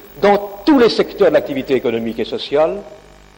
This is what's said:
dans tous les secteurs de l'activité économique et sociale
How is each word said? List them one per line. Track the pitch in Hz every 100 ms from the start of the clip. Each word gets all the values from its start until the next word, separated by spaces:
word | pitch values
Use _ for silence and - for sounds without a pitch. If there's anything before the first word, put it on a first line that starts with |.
| - -
dans | 202 196 - - -
tous | 277
les | 233
secteurs | - - - 190
de |
l'activité | 196 - 135 123
économique | 131 120 113 113 110
et |
sociale | 107 120 - 139 165 196 - - - - _